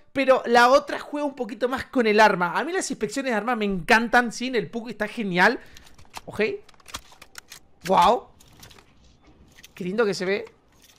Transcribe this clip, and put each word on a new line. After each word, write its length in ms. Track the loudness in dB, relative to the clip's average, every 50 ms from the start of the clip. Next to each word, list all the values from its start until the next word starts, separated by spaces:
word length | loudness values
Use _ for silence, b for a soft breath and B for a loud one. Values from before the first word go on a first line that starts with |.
| b b _
pero 280 | 0 2 4 4 2 2 2
la 220 | 4 6 6 6
otra 300 | 6 4 4 0 -6 -10
juega 280 | -10 -8 -6 -6 -4 -6
un 80 | -6
poquito 340 | -6 -8 -8 -4 -4 -4 -4
más 160 | -4 -6 -8
con 220 | -4 -2 0 2 4
el 120 | 4 6
arma. 340 | 6 6 4 2 0 -2 -2 -2
A 60 | -4
mí 80 | -2
las 180 | -4 -4 -4 -6
inspecciones 420 | -6 -6 -6 -6 -6 -6 -4 -2
de 40 | -4
armas 200 | -2 -2 -4 -4
me 100 | -2 -2
encantan, 680 | -4 -4 -4 0 2 2 2 2 2 2 2 2 0
¿sí? 160 | -4 -8 -8 -4
En 80 | -4
el 120 | -4 -6 -6
Pug 220 | -8 -10 -12 -12
está 180 | -8 -8 -8 -6
genial. 520 | -6 -6 -6 -2 0 2 4 4 2 0 b b b b b b b b -20 -20 -20 -20 -18
Ok. 160 | -12 -6 -4 -4 -4 -4 -8 -12 -20 -20 _ _ -18 -18 -18 -18 _ -20 _ -20 -20 _ -20 -20 _ -20 -20 -20 _ _ _ -4
Wow. 440 | 0 2 4 4 4 4 2 -2 -8 _ _ -20 -20 -20 -20 -20 -20 -20 -20 _ _ _ _ _ -20 _ _ _ _ _ _ -20 _ _ -20 -20 -20 _
Qué 80 | -10 -8
lindo 220 | -4 -2 0 0
que 100 | 0 0
se 100 | -2 -2
ve. 200 | -2 -2 -4 -4 -10 _ _ _ _ _ _ _ _ _